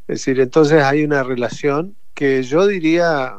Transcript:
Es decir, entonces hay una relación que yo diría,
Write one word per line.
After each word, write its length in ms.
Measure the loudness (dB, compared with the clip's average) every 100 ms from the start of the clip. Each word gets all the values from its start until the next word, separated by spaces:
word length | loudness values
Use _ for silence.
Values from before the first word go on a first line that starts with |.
| -8
Es 120 | -6
decir, 200 | -2 0
entonces 420 | 2 4 4 4
hay 220 | 4 2
una 200 | 0 0
relación 720 | -2 -4 -4 -4 -2 -2 -4 -10 -14
que 280 | -4 0 0
yo 220 | 0 2 2
diría, 680 | 2 0 2 2 0 -2